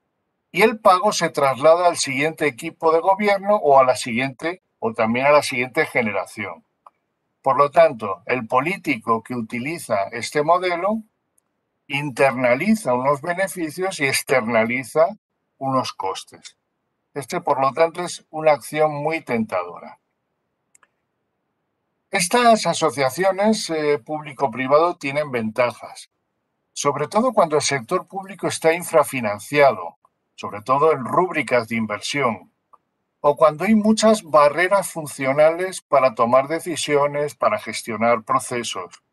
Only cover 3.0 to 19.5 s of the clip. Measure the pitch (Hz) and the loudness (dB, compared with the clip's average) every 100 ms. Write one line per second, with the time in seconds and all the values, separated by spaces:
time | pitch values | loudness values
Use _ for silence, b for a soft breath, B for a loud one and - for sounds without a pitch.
3 | 175 190 208 196 196 208 147 135 127 120 | 2 2 2 0 0 0 6 6 6 2
4 | 127 117 135 117 160 185 _ _ 113 113 | -2 -4 -4 -6 -8 -10 _ _ -6 -2
5 | 113 120 143 147 - 127 120 156 151 135 | -2 0 4 4 2 -4 -4 -2 -2 -2
6 | 110 98 90 110 98 85 _ _ - _ | -2 -4 -8 -10 -12 -12 _ _ -20 _
7 | _ _ _ _ 135 131 143 165 165 117 | _ _ _ _ -2 2 2 6 4 2
8 | 104 95 - 127 113 127 151 185 - 120 | -8 -8 -4 -6 0 -2 0 -4 -4 -6
9 | 113 113 - 127 110 120 135 165 - 104 | -2 -2 -2 -8 -6 -8 -6 -8 -4 -4
10 | 98 117 - 151 151 175 180 170 196 220 | -4 -6 -6 -2 2 2 0 -2 -2 -4
11 | - _ _ _ _ _ _ _ - 143 | -8 _ _ _ _ _ _ _ -8 -6
12 | 147 117 135 123 123 127 196 214 143 123 | -6 2 0 2 0 2 2 0 0 0
13 | 131 143 170 175 190 185 156 165 185 175 | 0 -2 -2 -4 -4 -4 -8 -4 -6 -2
14 | 139 127 - 131 113 117 113 127 131 156 | -4 -4 0 -2 2 0 0 -2 -4 0
15 | 170 220 _ _ _ _ 135 131 120 - | 0 0 _ _ _ _ -2 -2 -2 -6
16 | 95 92 - 85 - _ _ _ _ _ | -8 -8 -12 -20 -20 _ _ _ _ _
17 | _ 147 135 180 175 131 135 123 165 160 | _ -12 -8 -6 -2 0 0 2 0 0
18 | 170 - _ 156 156 147 - 156 156 147 | -10 -10 _ -2 2 2 0 -2 0 0
19 | 151 160 - 120 107 | -4 -4 -4 -4 -2